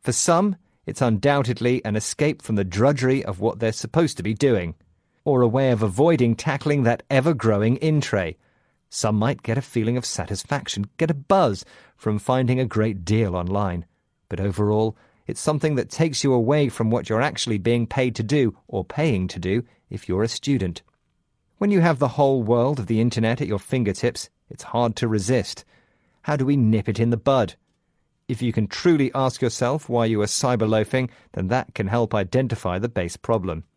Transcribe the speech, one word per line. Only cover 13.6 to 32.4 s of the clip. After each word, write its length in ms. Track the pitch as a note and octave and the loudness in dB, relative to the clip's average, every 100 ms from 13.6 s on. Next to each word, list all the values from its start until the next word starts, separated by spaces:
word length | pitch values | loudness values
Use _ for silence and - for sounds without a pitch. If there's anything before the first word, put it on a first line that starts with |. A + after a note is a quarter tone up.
| G2+ F2 E2+ _ _ _ _ | -2 -4 -8 _ _ _ _
But 100 | F2 | -4
overall, 600 | G2 F#2+ G#2 G#2+ A2 - _ _ - | -4 0 0 2 0 -4 _ _ -12
it's 140 | - | -6
something 360 | - D3+ D#3+ C#3 | -2 0 0 -2
that 120 | - | -4
takes 340 | - D#3+ C3+ | 0 0 2
you 120 | C#3+ | 2
away 340 | B2+ A2+ D3+ C#3 | 2 2 2 0
from 220 | - A2+ | 0 0
what 180 | A#2 - | 0 0
you're 140 | A2 | 0
actually 340 | C#3+ - - G#2+ | 0 -2 -4 -2
being 300 | F#2+ A#2+ A2+ | 0 0 0
paid 280 | - C3 A2+ | 0 -2 -2
to 60 | |
do, 320 | A2+ D3 A#2+ - _ | -2 2 0 -2 _
or 160 | G#2 | -6
paying 420 | F2 - D#3 G#2 F#2 | -6 -2 0 0 -2
to 100 | - | -4
do, 260 | F2 G#2+ B2+ _ _ | -2 -2 -4 _ _
if 180 | G2+ - | -14 -4
you're 140 | F#2 | -2
a 60 | A2+ | -2
student. 540 | - - C3+ F#2 E2+ _ _ _ _ _ _ _ _ | -4 -2 -2 -2 -6 _ _ _ _ _ _ _ _
When 120 | G3+ | 2
you 100 | G3+ | 4
have 180 | E3+ C#3+ | 4 4
the 100 | C3+ | 0
whole 340 | A#2 C#3 C3+ | 2 2 4
world 360 | A2 A#2+ B2 D3 | 2 2 2 0
of 80 | G2 | 0
the 140 | A2+ | 2
internet 400 | A#2 A#2 A2+ A#2+ | 2 2 0 0
at 60 | D3 | -2
your 120 | G2+ | -4
fingertips, 680 | - C3+ G#2+ F#2+ A#2+ - - _ _ | -2 -2 0 0 -2 -4 -12 _ _
it's 140 | - | -20
hard 320 | - A#2+ A#2+ G#2+ | -6 0 0 0
to 120 | A#2+ | 0
resist. 560 | A2 F#2+ B2+ G2 - - _ _ _ _ _ | 0 2 0 0 -10 -18 _ _ _ _ _
How 140 | - D3 | -4 -2
do 80 | |
we 120 | C3 C#3+ | 2 4
nip 320 | A2+ A2 G2+ | 4 2 0
it 100 | G#2+ | 0
in 120 | A#2+ | 0
the 60 | A#2 | 0
bud? 380 | - C3+ G2 - _ _ _ _ _ _ _ | 2 2 2 -4 _ _ _ _ _ _ _
If 160 | B2 | -4
you 100 | B2 | -2
can 140 | A2+ G2+ | 0 -2
truly 440 | - F3+ D#3+ C3+ | 0 2 4 2
ask 280 | C3+ C3 - | 0 -2 0
yourself 460 | B2 - B2 D3 - | -4 0 -2 -2 -2
why 180 | A#2+ A2+ | 0 2
you 140 | A2 | 2
are 40 | G#2 | 0
cyberloafing, 840 | - C3 B2 G#2+ A2 G#2 C3 B2+ - _ | 0 0 0 2 2 0 -2 -4 -8 _
then 160 | - F#2+ | -6 -2
that 260 | B2 - | -2 -4
can 120 | - G2 | -4 -2
help 280 | A#2 A2+ | 0 0
identify 640 | A2 F#2 B2+ | 0 0 0